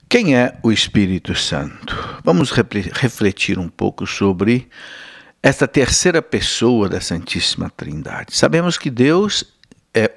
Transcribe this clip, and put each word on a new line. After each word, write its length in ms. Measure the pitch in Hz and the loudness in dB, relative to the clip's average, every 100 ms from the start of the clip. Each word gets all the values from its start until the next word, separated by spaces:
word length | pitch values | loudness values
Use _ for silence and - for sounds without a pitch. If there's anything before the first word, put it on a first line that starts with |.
| _ | _
quem 300 | 240 202 127 | 2 4 4
é 200 | 123 - | 2 0
o 80 | 117 | 0
Espírito 640 | 104 - - 98 92 - 92 | 2 0 2 2 0 -4 -4
Santo? 880 | - 76 71 - - - - - | -2 -4 -6 -10 -10 -10 -10 -6
Vamos 280 | - 170 147 | 0 2 2
repre-, 380 | - 113 104 92 | 2 0 0 -4
refletir 680 | - 127 - 101 92 - 95 | -2 -2 0 0 0 -2 -2
um 80 | 85 | -4
pouco 400 | - 101 - 98 | -4 -4 -4 -8
sobre 640 | - 101 92 98 123 - - - - - - - _ | 0 0 2 2 0 -2 -18 -20 -18 -20 -20 -20 _
esta 240 | 135 135 135 | 0 2 0
terceira 540 | - - - 180 165 | 2 2 2 2 0
pessoa 680 | - 110 - - 113 123 98 | 0 -4 -2 0 2 4 2
da 140 | 92 | -2
Santíssima 680 | - 85 90 - - - 87 | -4 -6 -6 -4 -2 -4 -6
Trindade. 640 | - - 76 - - - | -8 -10 -10 -10 -10 -8
Sabemos 440 | - - 160 175 165 | 0 2 2 0 -2
que 120 | 156 | -6
Deus 540 | 117 131 170 208 - - _ _ _ _ | 2 4 4 2 -2 -6 _ _ _ _
é 160 | - 110 | 0 0